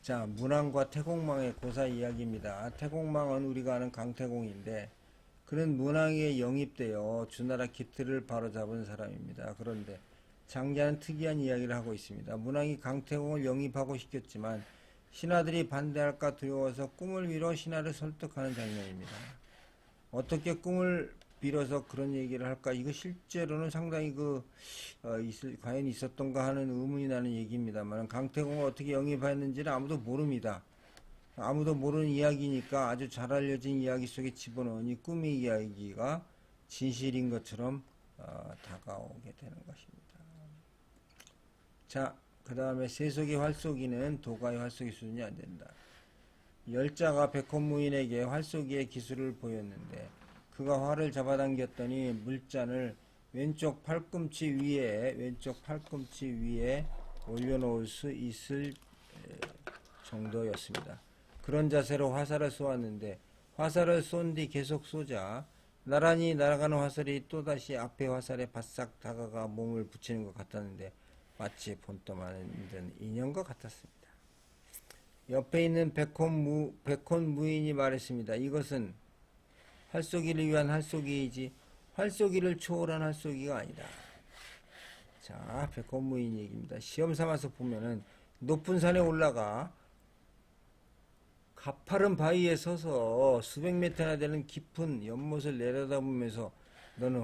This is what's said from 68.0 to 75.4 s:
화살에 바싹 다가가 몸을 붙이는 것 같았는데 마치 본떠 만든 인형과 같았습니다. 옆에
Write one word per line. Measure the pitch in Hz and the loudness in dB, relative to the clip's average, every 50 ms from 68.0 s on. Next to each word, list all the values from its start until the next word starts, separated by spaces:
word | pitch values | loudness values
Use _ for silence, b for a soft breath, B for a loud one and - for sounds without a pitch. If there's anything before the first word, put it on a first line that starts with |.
| 139 131 | 0 0
화살에 | 127 127 123 - 131 123 127 | 0 -2 -2 -4 -4 -4 -4
바싹 | 120 - 117 113 - - - 127 113 - - | -4 -4 -10 -10 -8 -6 -6 -6 -6 -8 -12
다가가 | - 107 117 117 117 110 110 113 110 | -8 -8 -6 -6 -6 -6 -4 -4 -4
몸을 | 110 107 110 113 113 117 113 107 | -4 -4 -2 -2 0 0 -2 -2
붙이는 | 107 - - - - 117 110 107 | -4 -8 -14 -6 -4 -2 -2 -2
것 | 98 92 | -6 -8
같았는데 | 101 98 - - 107 104 101 95 95 95 95 - b b b b b b - - - | -10 -12 -8 -6 -6 -6 -6 -8 -10 -12 -12 -12 b b b b b b -20 -10 -8
마치 | 110 104 - - - 107 101 | -8 -8 -6 -8 -8 -8 -8
본떠 | - - - 98 92 - - 98 | -8 -8 -12 -12 -10 -10 -10 -8
만든 | 92 92 92 92 95 92 87 90 - 98 90 92 92 90 87 - - | -6 -6 -6 -8 -8 -8 -8 -10 -10 -10 -10 -10 -10 -10 -10 -10 -10
인형과 | 107 110 107 120 127 135 143 190 185 | -8 -4 -4 -2 -2 -2 -2 -4 -6
같았습니다. | - 123 - - 117 - - - - - - - - - - - - - - - - - - B B B B B B B B B B - - - - | -6 -10 -12 -12 -16 -16 -16 -20 -20 -20 -20 -20 -20 -20 -20 -20 -20 -20 -20 -20 -20 -20 -20 B B B B B B B B B B -20 -20 -8 0
옆에 | 127 135 | 0 0